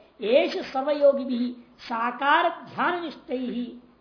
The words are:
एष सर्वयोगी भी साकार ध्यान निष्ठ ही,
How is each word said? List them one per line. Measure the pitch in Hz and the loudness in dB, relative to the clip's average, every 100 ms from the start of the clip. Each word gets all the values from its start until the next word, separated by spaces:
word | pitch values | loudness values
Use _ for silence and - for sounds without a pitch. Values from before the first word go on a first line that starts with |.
| _ - | _ -8
एष | 208 269 339 370 | 2 2 2 -2
सर्वयोगी | 285 262 285 294 285 277 262 | -6 -4 -2 4 6 4 0
भी | 240 247 254 - _ | -2 -4 -6 -16 _
साकार | - 226 240 247 277 320 339 339 269 - | -8 -4 -4 0 4 4 4 -2 -8 -4
ध्यान | 285 349 | -2 -2
निष्ठ | 330 - - | -4 -10 -8
ही, | 254 247 226 233 - - _ | -6 -4 -6 -8 -10 -20 _